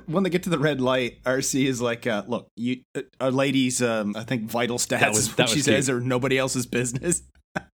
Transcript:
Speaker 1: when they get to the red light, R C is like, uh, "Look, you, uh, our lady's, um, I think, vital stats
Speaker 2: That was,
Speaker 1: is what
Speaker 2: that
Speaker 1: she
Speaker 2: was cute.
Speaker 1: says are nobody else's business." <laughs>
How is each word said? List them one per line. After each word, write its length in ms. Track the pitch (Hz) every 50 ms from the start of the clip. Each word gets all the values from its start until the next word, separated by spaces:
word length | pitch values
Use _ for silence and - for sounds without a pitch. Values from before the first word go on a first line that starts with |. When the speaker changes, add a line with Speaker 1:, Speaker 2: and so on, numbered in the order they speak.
| -
Speaker 1:
when 160 | - 151 190
they 80 | 190 180
get 120 | 170 180 -
to 60 | 180
the 80 | 165 139
red 220 | 143 156 143 127
light, 380 | 127 127 131 131 123 117 - - -
R 160 | 127 131 131
C 240 | - - - 135 135
is 160 | 135 131 117
like, 240 | 123 120 117 113 -
uh, 160 | 123 107 101 98
"Look, 200 | 117 120 92 - - _
you, 240 | - 117 123 127 127 - _ -
uh, 60 | 143 - - _ -
our 100 | 127 135
lady's, 520 | 127 135 139 139 131 135 127 127 123 -
um, 320 | 123 117 113 110 104 104 104
I 60 | 110
think, 220 | 110 - 131 117 107 113
vital 280 | 110 117 123 117 120 120
stats 220 | - - 127 113
Speaker 2:
That 80 | 143 135
was, 80 | 107 -
Speaker 1:
is 100 | 123 -
what 80 | -
Speaker 2:
that 120 | - 123 120
Speaker 1:
she 60 | 113 151
Speaker 2:
was 60 | 127
cute. 100 | 139 139
Speaker 1:
says 140 | 139 135 135
are 100 | 127 123
nobody 380 | 123 127 123 123 127 135 131 131
else's 260 | 131 131 - 131 120
business." 580 | - - 120 123 120 120 131 - 175 160 - -
<laughs> 60 | - _ _ _ _ - - - - _